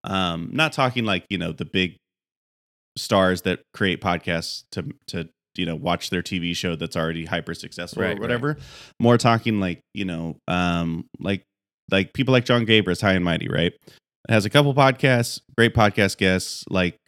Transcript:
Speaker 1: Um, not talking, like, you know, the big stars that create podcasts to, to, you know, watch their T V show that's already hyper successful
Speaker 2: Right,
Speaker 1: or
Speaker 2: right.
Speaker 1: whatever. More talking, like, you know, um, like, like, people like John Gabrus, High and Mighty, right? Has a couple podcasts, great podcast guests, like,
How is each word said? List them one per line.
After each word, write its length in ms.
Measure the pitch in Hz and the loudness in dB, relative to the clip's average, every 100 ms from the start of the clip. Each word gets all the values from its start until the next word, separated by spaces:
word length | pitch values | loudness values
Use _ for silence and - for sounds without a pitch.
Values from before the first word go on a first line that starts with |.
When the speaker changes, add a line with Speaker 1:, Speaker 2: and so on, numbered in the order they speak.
Speaker 1:
Um, 460 | 90 95 90 85 85 | -4 -2 -2 -4 -6
not 200 | - 156 | -2 -2
talking, 320 | - 127 120 | 2 0 0
like, 200 | 110 92 - | -2 -2 -2
you 80 | 95 | -4
know, 140 | 85 | -4
the 120 | 78 | -6
big 320 | 82 95 90 - _ _ _ _ _ _ _ _ _ - | -4 0 -2 -4 _ _ _ _ _ _ _ _ _ -12
stars 460 | - 101 92 90 | 0 4 4 2
that 180 | 95 87 _ | -2 -4 _
create 280 | - 98 101 | -2 -2 0
podcasts 640 | 95 87 - 85 - - _ | -2 -2 -2 -4 -4 -12 _
to, 120 | - 73 - - | -10 -10 -14 -12
to, 200 | 87 80 _ _ | -10 -10 _ _
you 120 | - 87 | -6 -6
know, 80 | 78 | -4
watch 340 | 80 87 - | -2 -2 -2
their 120 | 90 | -6
T 160 | - 92 | -4 -6
V 160 | 87 | -4
show 220 | 87 90 82 | -4 -4 -4
that's 200 | 85 87 | -6 -4
already 280 | 82 82 | -4 -4
hyper 300 | 80 87 80 | -6 -6 -6
successful 480 | 82 - - 87 - | -12 -12 -14 -12 -4
Speaker 2:
Right, 80 | 95 | -4
Speaker 1:
or 20 | |
Speaker 2:
right. 80 | 95 | -4
Speaker 1:
whatever. 360 | 113 120 139 151 - - - _ | -4 -4 -4 -6 -12 -20 -20 _
More 180 | 120 120 | 4 6
talking, 400 | 123 113 117 107 | 4 2 2 0
like, 200 | 92 85 _ | -2 -4 _
you 100 | 104 | -8
know, 320 | 95 82 82 76 - | -6 -4 -8 -8 -4
um, 600 | 90 87 87 82 82 - - | 0 0 0 -2 -4 -10 -8
like, 240 | 92 98 _ _ _ _ - | -4 -6 _ _ _ _ -2
like, 220 | 98 95 | 0 0
people 200 | - 131 | -2 2
like 120 | 127 | 2
John 220 | 120 120 113 | 4 0 4
Gabrus, 340 | 110 92 87 | 4 4 0
High 140 | 104 | 2
and 100 | 95 | 2
Mighty, 240 | 87 80 - | 0 -2 -2
right? 240 | - 104 - - - _ _ - | 0 0 -2 -20 -20 _ _ 0
Has 160 | 113 | 2
a 60 | 101 | 4
couple 240 | 143 143 | 2 2
podcasts, 680 | 135 135 123 131 123 120 - _ - | 4 4 4 2 2 0 -6 _ 2
great 180 | 117 | 2
podcast 420 | 123 104 104 98 - | 4 2 4 0 2
guests, 460 | 95 92 - - - | 2 2 -2 -10 -4
like, 260 | 92 90 - | -2 -2 -4